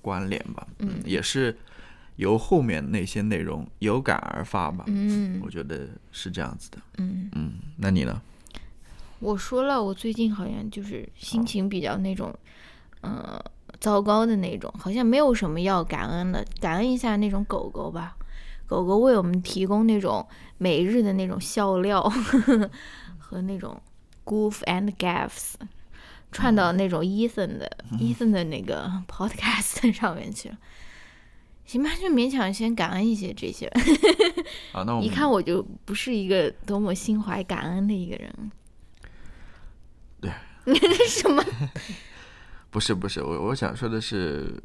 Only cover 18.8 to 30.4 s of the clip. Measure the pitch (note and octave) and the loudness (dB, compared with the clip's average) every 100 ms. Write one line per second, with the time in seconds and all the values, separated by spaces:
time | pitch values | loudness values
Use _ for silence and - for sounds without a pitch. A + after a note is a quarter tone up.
18.8 | F3+ G3+ C4 A3 F3 F3+ F3+ F#3+ F#3+ G#3 | 4 6 8 6 4 0 0 -2 2 4
19.8 | A3+ G#3 F#3 G#2+ - - - - F3+ D#3 | 6 4 2 0 -4 -14 -18 -2 2 4
20.8 | F#3 A#3+ G#3 F#3+ F#3 F#3 - A3+ G3 F#3 | 4 4 4 2 0 -4 -2 0 2 2
21.8 | G3 G3 G#3 A#3+ G#3+ C4 C4+ A#3 G3+ - | 2 2 2 0 4 4 6 6 4 -4
22.8 | - - - E3+ - F#3 F#3 F#3+ - - | -16 -16 -16 -16 -10 -6 -6 -6 -8 -12
23.8 | - - - - - G#3+ G#3+ G#3 - F3+ | -18 -20 -20 -16 -4 0 0 0 -2 0
24.8 | G#3 F#3 F3+ F3 - - - - G#3+ - | 0 -2 -2 0 -2 -6 -8 -8 -14 -16
25.8 | - - - - - - B3+ G#3 F3 F3+ | -18 -20 -20 -20 -12 0 4 6 4 2
26.8 | F#3+ E3 F3+ G3+ A#3 - - - - - | 2 0 0 0 0 0 -4 -6 -10 -12
27.8 | - A3+ A#3 A#3+ A3+ G3 E3 D#3 - D2+ | -6 -2 0 2 2 2 0 -4 -4 -4
28.8 | - F#3 F3+ - G3+ - A3 G#3+ - - | -4 -6 -6 -6 -4 -2 0 0 -2 2
29.8 | A#3+ - G#3+ D3+ - G#3+ | 2 2 -2 -4 -8 -10